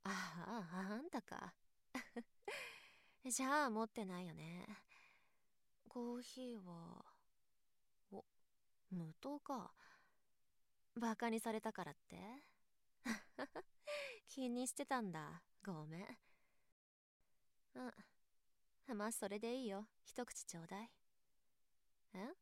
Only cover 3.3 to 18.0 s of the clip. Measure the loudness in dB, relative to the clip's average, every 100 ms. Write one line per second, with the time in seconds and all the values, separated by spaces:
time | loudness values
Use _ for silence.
3.3 | 4 8 8 8 6 2 2 -2 -2 -4
4.3 | -4 -6 -6 -8 -10 -14 -20 -20 -20 -20
5.3 | -20 -20 -20 _ -20 -8 -2 0 -2 -4
6.3 | -6 -4 -4 -6 -10 -10 -12 -14 -20 -20
7.3 | _ _ _ _ -20 _ -20 -12 -10 -10
8.3 | -18 -20 _ _ -20 -4 -2 -2 -4 -2
9.3 | -2 0 -2 -2 -10 -20 -20 -20 -20 _
10.3 | _ _ _ -20 _ -8 2 2 4 4
11.3 | 4 4 2 0 -2 -4 -6 -12 -10 -10
12.3 | -12 -16 -20 _ -20 -20 -6 0 0 0
13.3 | -6 -4 -4 -10 -12 -4 -2 -2 -6 -10
14.3 | 0 2 4 2 0 4 4 4 0 -4
15.3 | -8 -12 -10 -4 -4 -4 -6 -6 -10 -16
16.3 | -20 -20 -20 -20 _ _ _ _ _ _
17.3 | _ -20 _ _ -6 -6 -8